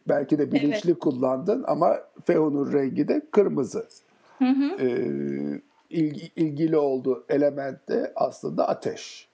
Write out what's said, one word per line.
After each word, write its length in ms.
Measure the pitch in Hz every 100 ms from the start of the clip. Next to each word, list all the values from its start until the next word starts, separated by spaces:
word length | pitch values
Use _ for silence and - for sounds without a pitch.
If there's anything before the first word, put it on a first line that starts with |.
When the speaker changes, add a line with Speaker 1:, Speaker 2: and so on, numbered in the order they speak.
| -
Speaker 1:
Belki 300 | 143 139 147
de 140 | 135
bilinçli 380 | 139 147 214 175
Speaker 2:
Evet. 100 | 165
Speaker 1:
kullandın 640 | 156 127 131 131 180 262 -
ama 300 | 151 185 - - -
Fehu'nun 480 | - 170 156 143 135
rengi 360 | 143 135 123 -
de 140 | 294 -
kırmızı. 560 | 208 185 147 110 101 - - _ _ _ -
Speaker 2:
Hı 60 |
hı. 380 | 254 269 285 392 127
Speaker 1:
E, 20 | 120 - 69 71 69 71 71 - _ _
ilgi-, 400 | 175 151 139 160 175
ilgili 400 | 160 143 160 156
olduğu 480 | 143 131 131 120 -
element 600 | 143 143 143 135 131 -
de 240 | 240 - -
aslında 520 | - - 147 165 -
ateş. 600 | - - - - - -